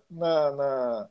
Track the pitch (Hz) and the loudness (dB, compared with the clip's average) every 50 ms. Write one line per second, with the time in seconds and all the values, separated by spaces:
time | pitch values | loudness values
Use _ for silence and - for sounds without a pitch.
0 | _ - 175 165 170 165 165 156 151 143 139 139 139 139 135 131 127 123 117 110 | _ -14 -6 -2 0 2 4 4 2 2 0 0 -2 -2 0 0 -2 -2 -2 -4
1 | 101 - | -6 -10